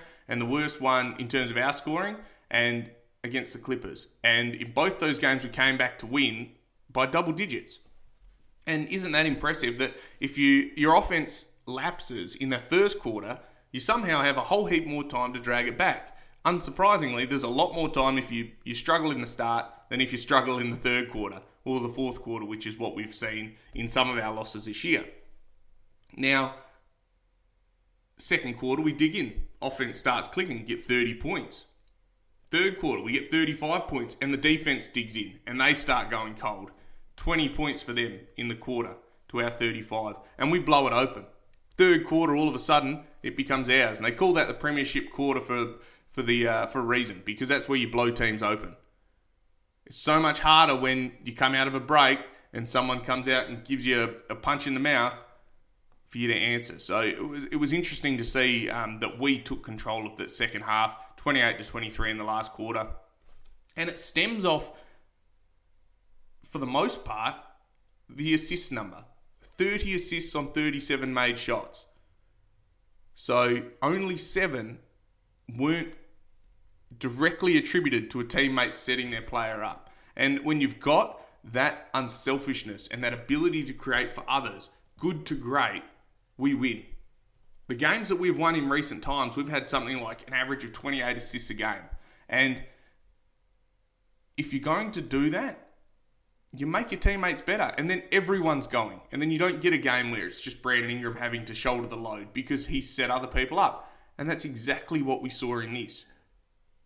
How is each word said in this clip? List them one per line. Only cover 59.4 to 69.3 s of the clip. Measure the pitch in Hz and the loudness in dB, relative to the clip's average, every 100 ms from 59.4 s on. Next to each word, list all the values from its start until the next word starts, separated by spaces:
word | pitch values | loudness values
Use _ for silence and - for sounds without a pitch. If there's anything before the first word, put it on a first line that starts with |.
| - 117 | -2 -8
control | - 110 113 110 107 | -8 -10 -6 -6 -6
of | - | -8
the | - | -6
second | - 113 107 | -2 -2 -4
half, | 107 110 113 - - - | -2 0 0 -2 -18 -6
twenty-eight | 147 135 117 - | 0 2 2 0
to | |
twenty-three | 104 117 110 110 110 | -6 -8 -6 -4 -2
in | 107 | -2
the | |
last | 107 110 110 | -2 -4 -4
quarter. | - 110 113 110 - - _ - - - - - - | -6 -4 -4 -4 -8 -14 _ -20 -20 -20 -20 -14 -6
And | 170 | -4
it | 165 | -2
stems | - 160 202 220 | -2 0 0 0
off, | 180 151 - - - - _ _ _ _ _ _ _ _ _ _ _ - - - | 2 0 -2 -14 -20 -20 _ _ _ _ _ _ _ _ _ _ _ -20 -20 -20
for | - 151 | -12 -8
the | 127 | -2
most | 139 226 - - | 0 0 -2 -8
part, | 107 120 - - - _ _ _ _ - | -4 -4 -4 -12 -20 _ _ _ _ -16
the | 135 156 | -6 0
assist | 156 - 117 - | 2 2 -2 -4
number. | 120 98 82 - - - | -6 -8 -12 -20 -20 -20